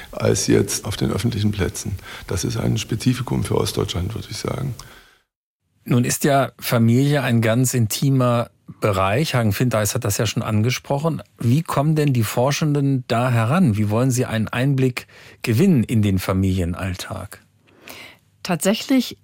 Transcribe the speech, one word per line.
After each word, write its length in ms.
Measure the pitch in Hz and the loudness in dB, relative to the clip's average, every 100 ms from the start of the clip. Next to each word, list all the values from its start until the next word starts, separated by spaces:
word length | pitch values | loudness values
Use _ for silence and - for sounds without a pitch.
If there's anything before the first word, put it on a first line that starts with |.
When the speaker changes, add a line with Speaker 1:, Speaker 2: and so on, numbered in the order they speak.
| - | -16
Speaker 1:
als 360 | - 110 110 - | -2 0 0 2
jetzt 360 | 110 98 - | 2 2 -4
auf 140 | 107 - | -6 -4
den 120 | 127 | -2
öffentlichen 400 | 101 117 110 104 | -2 -2 -2 -2
Plätzen. 460 | - 65 - 104 101 - - - | -2 -4 -4 -8 -10 -10 -16 -8
Das 160 | 95 | -6
ist 140 | 113 113 | -4 -2
ein 200 | 113 117 | -2 -2
Spezifikum 680 | - 117 127 127 123 65 - | -4 -2 0 0 -2 -4 0
für 100 | - | 0
Ostdeutschland, 580 | - - - - 90 | 0 -2 -4 -4 -4
würde 140 | - - | -6 -10
ich 80 | - | -8
sagen. 360 | - - 139 - - - _ _ _ _ _ _ _ _ - | -6 -6 -6 -8 -16 -20 _ _ _ _ _ _ _ _ 0
Speaker 2:
Nun 180 | 120 | 0
ist 220 | 123 - 151 | 2 0 2
ja 260 | 139 120 - | 2 2 -4
Familie 640 | - 120 113 120 143 147 | -2 2 4 4 4 2
ein 160 | 135 117 | 2 2
ganz 340 | 110 117 127 | 2 2 2
intimer 760 | 131 110 - 139 135 123 120 - _ - - | 2 0 0 2 4 4 2 -2 _ -20 -2
Bereich. 540 | 107 95 95 113 160 127 | 0 2 2 0 0 0
Hagen 180 | 110 | 0
Findeis 420 | 98 127 113 104 117 | 0 0 0 0 -2
hat 80 | |
das 140 | 110 - | -2 -2
ja 80 | 113 | -2
schon 180 | - | -2
angesprochen. 800 | 117 107 117 127 - 143 160 139 - _ | -2 0 0 -2 -4 -2 -2 -4 -10 _
Wie 220 | 117 143 | 2 2
kommen 340 | - - 147 151 | 2 0 2 2
denn 160 | 147 | 2
die 120 | 123 | 2
Forschenden 800 | 101 - 120 123 156 147 139 135 - | 0 0 0 0 0 2 2 0 -2
da 240 | 117 127 | -2 2
heran? 460 | 117 113 170 156 101 | 2 2 4 4 2
Wie 120 | 104 | 0
wollen 220 | 107 131 | 2 0
sie 140 | 123 - | 0 -2
einen 240 | 110 104 | -2 -2
Einblick 580 | 120 135 135 131 - - - - - | 0 0 2 0 -2 -12 -20 -20 -8
gewinnen 400 | - 113 196 143 101 | 0 4 4 4 2
in 160 | 117 | 2
den 180 | 104 95 | 2 0
Familienalltag? 1200 | - 95 95 92 85 90 95 90 - 98 98 - _ _ _ _ - - - - _ _ - | 0 0 2 0 -2 -2 -6 -8 -10 -10 -12 -16 _ _ _ _ -20 -20 -20 -20 _ _ -6
Speaker 3:
Tatsächlich 680 | 170 190 220 - 262 - - | -2 0 -2 0 0 0 -8